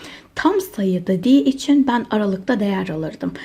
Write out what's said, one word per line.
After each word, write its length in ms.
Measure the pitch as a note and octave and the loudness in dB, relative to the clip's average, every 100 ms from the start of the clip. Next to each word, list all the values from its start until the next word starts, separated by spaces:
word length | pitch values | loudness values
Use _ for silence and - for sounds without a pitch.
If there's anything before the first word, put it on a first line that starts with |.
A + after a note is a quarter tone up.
| - - - - | -20 -20 -18 -2
tam 260 | D#4+ G4+ | 0 0
sayı 460 | F#4 - F#3+ F#3 F3 | -2 -2 -2 0 0
dediği 360 | F#3 A#3+ C#4 | 0 4 4
için 440 | C#4 C4+ - C#4+ C4 | 4 0 2 4 4
ben 180 | A#3+ A3+ | 0 0
aralıkta 500 | G#3+ G3+ F#3+ F#3+ A#3+ | -2 0 -2 -2 -2
değer 300 | G3+ F#3+ F#3 | 0 -2 -4
alırdım. 440 | D#3 D#3 - F3 - | -6 -6 -6 -8 -8